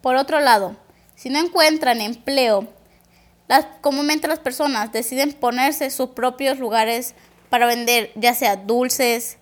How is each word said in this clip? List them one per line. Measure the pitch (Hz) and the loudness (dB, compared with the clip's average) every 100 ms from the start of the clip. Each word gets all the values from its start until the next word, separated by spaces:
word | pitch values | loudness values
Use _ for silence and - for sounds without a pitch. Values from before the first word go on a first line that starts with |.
Por | 262 262 | 0 0
otro | 285 311 | 0 2
lado, | 285 220 190 214 _ _ _ | 4 4 2 -8 _ _ _
si | _ 254 | _ -6
no | 285 | -2
encuentran | 349 359 311 311 285 233 | 0 4 4 4 0 -2
empleo, | 208 233 - 277 240 202 226 - _ _ _ _ _ _ _ | -4 -8 -2 0 2 2 -2 -18 _ _ _ _ _ _ _
las, | 269 - - | 2 2 -4
comúnmente | 285 277 294 302 302 | -2 0 0 -2 -2
las | 320 | -4
personas | 269 254 294 233 220 | -4 -2 -2 -2 -4
deciden | 226 240 254 285 | -6 -4 -2 -2
ponerse | 285 247 247 269 302 269 | 0 -2 2 0 0 -6
sus | - 254 | -4 -6
propios | - 254 254 269 269 | -2 -4 0 -2 -2
lugares | 240 220 220 233 247 - - _ _ | -2 0 0 -2 -6 -16 -20 _ _
para | 247 240 | 2 2
vender, | 240 233 240 214 220 | 0 2 0 0 0
ya | 240 | 0
sea | 240 247 196 | 2 0 -2
dulces | 196 240 254 - 247 233 240 - | -2 -2 0 0 0 0 -6 -14